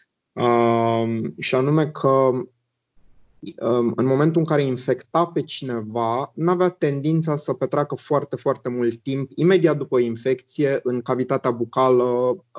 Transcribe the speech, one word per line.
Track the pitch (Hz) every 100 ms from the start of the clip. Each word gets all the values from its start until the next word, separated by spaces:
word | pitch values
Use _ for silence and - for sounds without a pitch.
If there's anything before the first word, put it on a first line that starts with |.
| _ _ _
um, | - 120 117 117 117 117 117 113 113 113 -
și | -
anume | 131 135 156 151
că, | 151 139
um, | 135 131 127 - _ _ _ _ _ - - - _ - - 120 123 120 117
în | 131
momentul | 135 160 160
în | 160
care | 151
infecta | 139 127 131 127 - 160 170
pe | 170
cineva, | 151 - 131 117 107 117 117 120 143
n-avea | - 165 180 180
tendința | 170 151 139 147 160 160 147
să | -
petreacă | 131 131 147 147
foarte, | 127 - 143 - 120
foarte | 143 131 127
mult | 123 120
timp | 117 - 135 135
imediat | - 165 185 165 143
după | 131 131
infecție | 120 113 131 131 - - 143 139
în | 123 123
cavitatea | 113 127 127 135 131
bucală, | 120 117 135 131 123 123 120 127 107 _